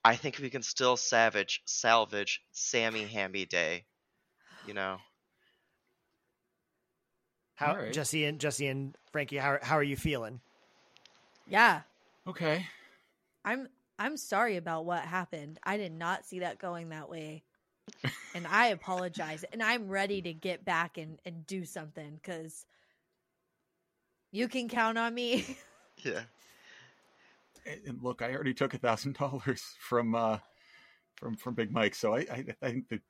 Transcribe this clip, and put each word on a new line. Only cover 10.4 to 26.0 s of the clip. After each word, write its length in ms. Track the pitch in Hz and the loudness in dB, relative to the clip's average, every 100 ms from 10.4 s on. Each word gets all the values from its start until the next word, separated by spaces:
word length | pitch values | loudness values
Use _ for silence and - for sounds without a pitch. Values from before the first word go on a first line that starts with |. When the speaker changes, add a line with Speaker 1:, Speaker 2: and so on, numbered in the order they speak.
| _ _ _ _ _ - - _ _ _ - | _ _ _ _ _ -20 -20 _ _ _ 0
Speaker 4:
Yeah. 320 | 208 233 156 - _ _ _ - | 8 8 8 -2 _ _ _ -12
Speaker 3:
Okay. 380 | - 165 165 175 - - _ _ _ _ _ | -2 2 2 -2 -12 -20 _ _ _ _ _
Speaker 4:
I'm, 220 | 202 254 262 _ _ - | -4 -4 -6 _ _ -4
I'm 180 | 226 302 | -4 -4
sorry 400 | - 202 240 185 | 0 2 4 2
about 280 | 165 165 | -2 -2
what 160 | 170 175 | 0 -2
happened. 560 | 151 185 175 160 147 156 | 0 -2 -2 -8 -10 -6
I 120 | - 208 | -2 -2
did 140 | 190 | -4
not 320 | 160 170 185 | -4 -2 -2
see 140 | - 185 | -4 -6
that 180 | 175 - | -4 -4
going 300 | 185 170 165 | -6 -6 -8
that 200 | 156 151 | -10 -10
way. 320 | 165 156 156 _ _ _ _ - - | -10 -10 -12 _ _ _ _ -20 -8
Speaker 3:
<laughs> 80 | 135 - - | -6 -6 -10
Speaker 4:
And 120 | 175 160 | -8 2
I 220 | 202 240 | 6 6
apologize. 760 | 180 - 185 180 170 156 156 180 | 4 -2 -2 -2 -4 -6 -6 -8
And 100 | 226 | 0
I'm 260 | 220 240 196 | 2 2 0
ready 340 | 196 196 196 | 0 0 0
to 100 | 175 | -4
get 320 | 160 185 170 | -4 -4 -4
back 340 | - 165 170 - | 0 0 0 -4
and, 200 | 156 160 | -12 -12
and 220 | 180 170 156 | -12 -12 -8
do 180 | 190 | -8
something, 560 | 160 170 156 156 147 156 | -6 -10 -10 -12 -14 -14
'cause 440 | - 165 160 - - _ _ _ _ _ _ _ _ _ _ _ _ _ _ _ _ | -10 -10 -10 -14 -20 _ _ _ _ _ _ _ _ _ _ _ _ _ _ _ _
you 160 | 196 240 | -2 0
can 200 | 262 240 | 0 -2
count 300 | 240 226 226 | 2 2 2
on 160 | 233 | 0
me. 420 | 233 240 254 190 262 | 0 2 0 0 -12
<laughs> 40 | - - _ - | -18 -20 _ -8